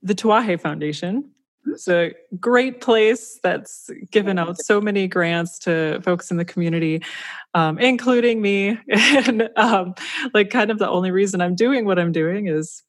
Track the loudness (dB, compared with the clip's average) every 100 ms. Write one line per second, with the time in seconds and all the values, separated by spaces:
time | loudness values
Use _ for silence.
0 | -4 -2 2 2 2 -2 -4 -4 -6 -6
1 | -4 -6 -6 _ _ _ -8 -8 0 0
2 | 0 -4 _ -6 2 2 2 -4 0 4
3 | 4 2 -4 -6 -4 -4 -8 -20 -18 -18
4 | -2 0 0 -2 -2 -6 0 0 2 -2
5 | -2 0 0 0 -4 -6 -2 0 0 -2
6 | -2 -2 -2 -4 -4 -2 -2 0 0 -2
7 | -6 -14 -14 -14 -6 0 0 2 2 2
8 | 2 2 4 2 0 0 0 -2 0 2
9 | 4 4 2 0 0 2 2 2 0 -8
10 | -10 -8 -2 2 2 2 0 0 0 0
11 | 0 2 0 0 0 2 2 2 2 2
12 | 2 0 0 -2 -2 -2 -4 -12